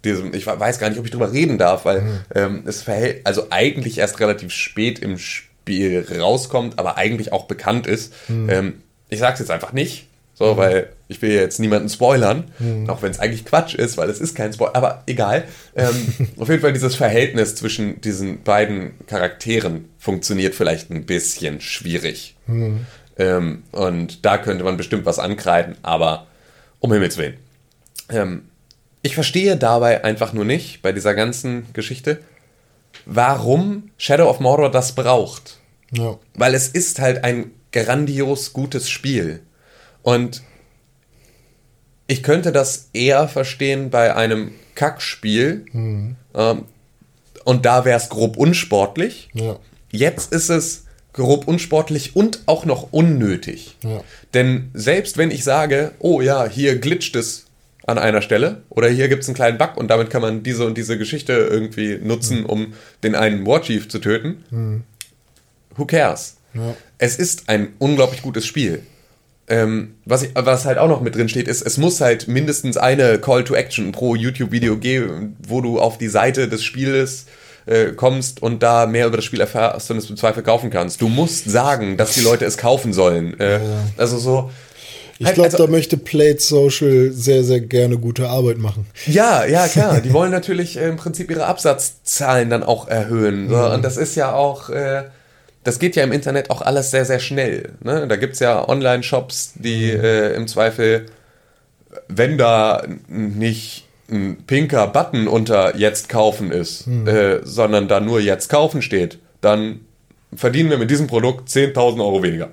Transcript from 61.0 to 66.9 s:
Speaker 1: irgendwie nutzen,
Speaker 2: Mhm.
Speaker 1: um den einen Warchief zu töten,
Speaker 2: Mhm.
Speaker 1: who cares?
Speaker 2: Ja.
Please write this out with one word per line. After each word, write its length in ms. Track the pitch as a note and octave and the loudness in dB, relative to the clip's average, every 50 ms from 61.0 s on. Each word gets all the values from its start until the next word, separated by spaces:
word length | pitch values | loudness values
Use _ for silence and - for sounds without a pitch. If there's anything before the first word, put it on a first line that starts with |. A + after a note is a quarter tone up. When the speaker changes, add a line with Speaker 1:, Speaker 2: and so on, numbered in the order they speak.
| G#2+ G#2+ - D3 - - B2+ | -4 -6 -6 -8 -2 0 2
Speaker 1:
irgendwie 640 | A#2+ A2 - G#2+ A2+ A2 A2 A2 - G#2+ G#2 G2+ | 2 2 2 2 -2 -2 -4 -6 -4 -4 -4 -4
nutzen, 440 | - - G#2+ A#2 A#2 A#2+ A2+ B2+ A#2 | -4 -2 -4 -2 -2 -2 -2 -2 -2
Speaker 2:
Mhm. 40 | G#2+ | -2
Speaker 1:
um 280 | - - G#2+ A2 A2 - - - - _ _ - | -2 -4 -4 -4 -8 -10 -20 -20 -20 _ _ -2
den 120 | A2 G#2+ | 0 2
einen 300 | D2 A2 A2 G#2 G2+ F#2+ | 2 2 2 2 0 2
Warchief 400 | G#2+ C3+ E3+ - - A2+ G#2 - - | 2 2 2 2 0 -4 -4 -4 -6
zu 100 | - G#2+ | -10 -6
töten, 440 | - G2+ G#2+ A2+ - D3+ F#3+ - - _ | -2 0 -2 0 -2 -6 -10 -10 -12 _
Speaker 2:
Mhm. 320 | A#2 A2+ A2+ A2 G#2+ A2 A#2 _ _ _ - _ _ _ _ _ _ _ _ _ _ _ _ _ - | -8 -6 -4 -4 -4 -6 -8 _ _ _ -20 _ _ _ _ _ _ _ _ _ _ _ _ _ -8
Speaker 1:
who 100 | - D3 | -8 -4
cares? 500 | - E3 E3 C#3+ G#2 D2+ - - - - _ _ _ - | 0 2 2 2 2 0 -2 -10 -14 -18 _ _ _ -10
Speaker 2:
Ja. 220 | A2+ A2+ A#2 A#2+ - - _ | -8 -8 -8 -8 -12 -16 _